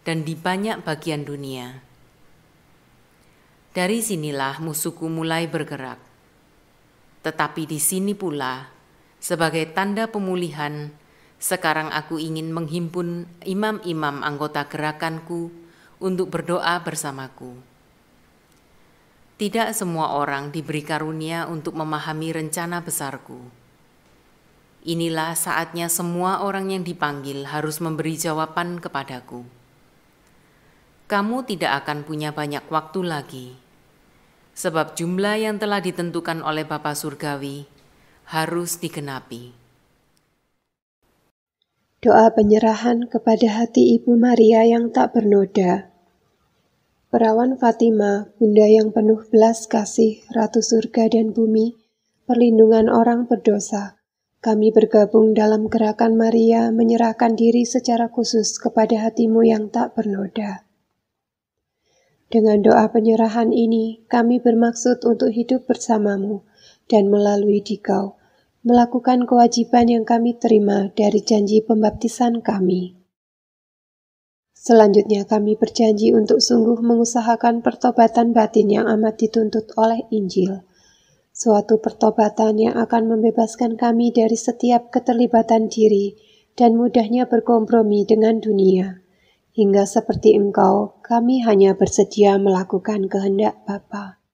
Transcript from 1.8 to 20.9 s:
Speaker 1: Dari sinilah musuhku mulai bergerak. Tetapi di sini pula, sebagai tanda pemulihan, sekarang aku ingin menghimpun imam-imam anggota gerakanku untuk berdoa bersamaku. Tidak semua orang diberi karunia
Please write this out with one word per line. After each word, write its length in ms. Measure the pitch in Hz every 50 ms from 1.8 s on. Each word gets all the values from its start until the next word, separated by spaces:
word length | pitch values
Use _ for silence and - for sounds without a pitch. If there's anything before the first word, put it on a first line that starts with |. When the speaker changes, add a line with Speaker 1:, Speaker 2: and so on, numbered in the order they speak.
| _ _ _ _ _ _ _ _ _ _ _ _ _ _ _ _ _ _ _ _ _ _ _ _ _ _ _ _ _ _ _ _ _ _ _ _ _ _
Speaker 1:
Dari 300 | _ 185 180 180 220 233
sinilah 560 | 220 220 202 165 151 151 143 135 135 135 139 147
musuhku 480 | 160 165 151 - - 170 165 170 165
mulai 400 | 160 160 160 160 160 165 165 170
bergerak. 540 | 160 - 160 147 143 147 135 131 127 120 - _ _ _ _ _ _ _ _ _ _ _ _ _ _ _ _ _ _ _ _ _ _ _ _
Tetapi 480 | _ 160 156 - 156 147 - - 160 143
di 100 | 156 147
sini 380 | 147 - 190 185 190 202 208
pula, 480 | 202 196 175 147 143 135 127 127 131 135 - _ _ _ _ _ _ _ _ _ _
sebagai 480 | - - 175 160 170 160 151 160 156 160
tanda 380 | 160 185 190 202 202 208 226 220
pemulihan, 800 | 220 208 196 185 185 180 175 165 147 156 151 147 147 147 147 147 147 _ _ _ _ _ _ _ _
sekarang 560 | _ - - 185 180 175 160 151 156 156 156
aku 240 | - 151 151 - 165
ingin 340 | 156 160 160 160 160 156 165
menghimpun 760 | 160 170 165 151 160 180 170 165 165 180 175 170 175 175 170 - - _ -
imam-imam 800 | - 190 196 214 214 214 202 - 175 165 156 156 147 143 139 -
anggota 400 | 147 147 143 151 147 147 151 143
gerakanku 880 | - - 147 151 151 151 156 170 165 160 160 160 165 175 170 170 170 170 - - _ _ _ _ _ _ _
untuk 320 | - 190 185 175 185 185
berdoa 480 | 170 165 156 170 175 180 - 165 175 175
bersamaku. 800 | 170 165 160 156 - 147 135 135 135 127 - - 131 127 123 127 127 _ _ _ _ _ _ _ _ _ _ _ _ _ _ _ _ _ _ _ _ _ _ _ _ _ _ _ _ _ _ _ _ _ _
Tidak 360 | _ 214 202 202 226 226 214
semua 440 | 220 - 202 180 165 160 156 - -
orang 360 | 143 143 143 143 139 139 147
diberi 320 | 143 165 147 147 156 156 147
karunia 640 | -